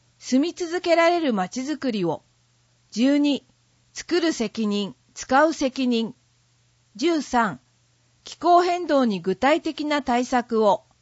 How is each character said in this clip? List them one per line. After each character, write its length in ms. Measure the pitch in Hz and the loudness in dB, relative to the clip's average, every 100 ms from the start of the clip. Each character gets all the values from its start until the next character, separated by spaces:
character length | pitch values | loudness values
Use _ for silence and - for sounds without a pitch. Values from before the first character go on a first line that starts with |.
| _ _ | _ _
住 220 | - 254 | -2 0
み 120 | 339 | 0
続 300 | - 339 349 | -4 -6 -4
け 120 | 349 | 0
ら 140 | 339 330 | 2 4
れ 120 | 349 | 2
る 120 | 311 | 0
街 300 | 208 185 247 | -2 -4 -6
づ 160 | 262 302 | -8 -4
く 120 | 269 | -4
り 140 | 214 | -2
を。 180 | 170 143 _ _ _ _ _ _ _ | -2 -4 _ _ _ _ _ _ _
十 260 | 202 262 285 | 0 2 2
二、 300 | 285 277 - _ _ _ _ | 0 -2 -8 _ _ _ _
作 260 | - - 349 | -18 -4 -2
る 140 | 330 | 0
責 320 | - 220 - 208 | -2 -6 -4 -2
任、 280 | 202 196 - _ | -2 -4 -10 _
使 300 | - - 262 320 | -18 0 2 4
う 80 | |
責 320 | - 269 262 254 | 0 -4 -2 -2
任。 280 | 233 220 - _ _ _ _ _ _ _ 202 | 0 -4 -10 _ _ _ _ _ _ _ -4
十 260 | 311 330 | -2 0
三、 380 | - 240 214 127 _ _ _ _ _ _ | 0 0 0 -4 _ _ _ _ _ _
気 120 | - - | -20 -4
候 260 | 330 349 | 4 4
変 240 | 359 349 330 | 4 0 0
動 180 | 277 | 2
に 160 | 247 190 | 2 -2
具 160 | 185 185 | -4 0
体 260 | 262 320 | 2 2
的 220 | 330 302 | -2 -6
な 180 | 294 294 | -4 -2
対 220 | 269 240 | 0 -2
策 400 | 254 262 233 220 | 0 -4 -2 2
を。 200 | 214 147 _ _ | 2 2 _ _